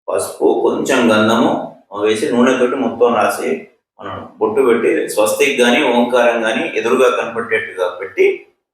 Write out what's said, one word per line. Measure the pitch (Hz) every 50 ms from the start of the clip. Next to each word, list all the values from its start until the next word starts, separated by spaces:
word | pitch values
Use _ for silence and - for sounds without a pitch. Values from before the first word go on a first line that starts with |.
| - -
పసుపు, | 90 95 - - - - - - - -
కొంచెం | - 117 117 110 - - 139 127 120 113
గంధము | 107 107 107 113 113 113 135 156 - - - - - - _ - 98 101
వేసి, | 104 107 110 107 - -
నూనెతోటి | 123 120 123 131 131 127 123 123 139
మొత్తం | 139 127 117 117 117 123 120 117
రాసి, | 107 101 101 - - - - - - - - _ _ _ _ _ -
మనం | 104 101 98 101 - - - -
బొట్టు | 107 107 107 -
పెట్టి, | - 123 117 117 113 - - 104 - -
స్వస్తిక్ | - - 107 107 107 - 143 139 - 120
కానీ, | 123 120 123 151 151 131
ఓంకారం | 120 120 120 113 127 123 117 120 117 117
కానీ | 113 110 113 120 - - -
ఎదురుగా | 107 107 117 123 127 131 120 120
కనపడేట్టుగా | 113 113 117 117 117 110 - 113 107 107 - - 92 90 -
పెట్టి, | - - - - - - 190 - - - - _ _ _ _ _